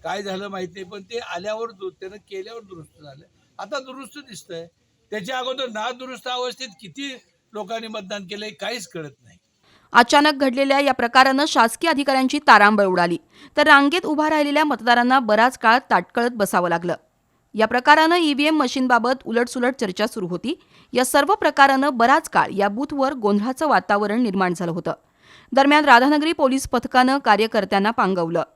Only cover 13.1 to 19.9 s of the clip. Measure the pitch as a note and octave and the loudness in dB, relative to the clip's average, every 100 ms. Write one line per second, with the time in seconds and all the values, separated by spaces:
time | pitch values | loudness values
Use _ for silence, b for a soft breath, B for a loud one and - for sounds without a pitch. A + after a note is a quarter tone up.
13.1 | F3 _ b b - D4 C#4+ C#4+ E4+ D#4+ | -2 _ b b 0 6 6 6 0 -2
14.1 | D4+ D4+ D#4 D4 C#4+ D#4 A#3+ A3+ A#3+ A#3+ | -2 0 0 0 0 0 -2 2 2 4
15.1 | C4 A3+ G#3+ A#3+ C4 A3+ A#3+ - G3 F3+ | 2 2 2 2 2 2 2 2 -2 -2
16.1 | - G#3+ A#3+ G3 G3 F3 E3+ E3+ D#3+ _ | -4 -4 -2 -2 0 0 -2 -4 -8 _
17.1 | _ _ _ _ G#3 A3 A#3+ B3+ D4+ D#4+ | _ _ _ _ -4 -2 0 4 4 6
18.1 | F4 D#4+ C4+ D4 D#4 B3+ C4+ B3+ A#3+ A#3 | 4 2 2 0 0 -2 -2 0 0 0
19.1 | C4 - A#3 A#3+ C4 B3 C4 G#3+ | -4 -2 -2 -2 -2 -4 -2 -6